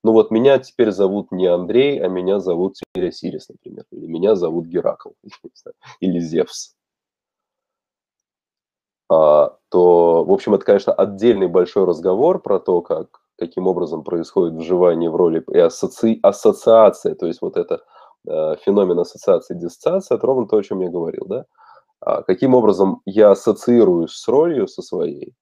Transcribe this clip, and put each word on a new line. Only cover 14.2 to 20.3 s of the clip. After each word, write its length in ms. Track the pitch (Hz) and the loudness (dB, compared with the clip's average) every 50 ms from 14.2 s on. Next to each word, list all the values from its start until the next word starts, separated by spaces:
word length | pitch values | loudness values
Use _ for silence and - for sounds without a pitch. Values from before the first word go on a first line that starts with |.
| 82 - _ 95 87 82 80 | -8 -4 _ -2 -2 -2 -4
вживание 560 | 80 82 80 92 87 90 87 85 82 85 85 | -8 -4 -4 0 2 2 2 2 0 -4 -4
в 60 | 80 | 0
роли 280 | 85 90 85 82 82 82 - | 0 0 0 0 -2 -6 0
и 100 | - 85 | 0 2
асоци-, 600 | 85 82 - - - - - - - 113 110 113 | 2 2 0 -4 -8 -8 -6 -2 -2 -2 0 2
ассоциация, 920 | - 98 101 - - 110 101 - - 117 113 113 110 98 - - - 85 78 | 0 0 0 2 0 0 0 0 2 4 6 6 6 6 4 0 -6 -8 -6
то 120 | - 90 | -4 -6
есть 160 | 82 85 - | -8 -6 -6
вот 140 | 87 85 - | -8 -6 -6
это, 260 | 90 85 - 87 - _ _ _ - - _ _ _ _ | -6 -4 -4 -8 -8 _ _ _ -20 -20 _ _ _ _
э, 280 | - 76 78 78 78 76 - - | -8 -6 -4 -4 -4 -6 -4 -2
феномен 340 | 98 101 104 98 90 87 87 | 0 0 2 2 2 0 -2
ассоциации 560 | 87 - - - - - 92 82 - - 87 | -2 -6 -8 -6 0 0 0 0 0 -6 -12
и 40 | 87 | -10
диссоциации, 560 | 85 85 - _ - 156 175 196 190 - 123 | -10 -12 -12 _ -4 -2 -2 -2 -2 -4 -4
это 100 | 104 - | -2 0
ровно 200 | 139 | 0